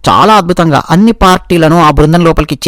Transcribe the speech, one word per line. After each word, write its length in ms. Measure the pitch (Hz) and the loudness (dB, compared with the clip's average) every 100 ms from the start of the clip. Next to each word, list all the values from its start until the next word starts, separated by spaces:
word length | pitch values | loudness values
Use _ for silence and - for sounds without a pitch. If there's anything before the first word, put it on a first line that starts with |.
| - | -2
చాలా 260 | 87 202 | 0 2
అద్భుతంగా 480 | 214 175 175 165 139 - | 0 0 -2 -2 -2 -2
అన్ని 220 | 165 220 | 0 0
పార్టీలను 680 | 226 190 185 - 175 160 170 | 0 0 0 -2 -2 0 2
ఆ 80 | 156 | 2
బృందం 340 | 147 151 175 | 2 0 2
లోపలికి 340 | 170 156 151 139 | 0 -2 -4 -4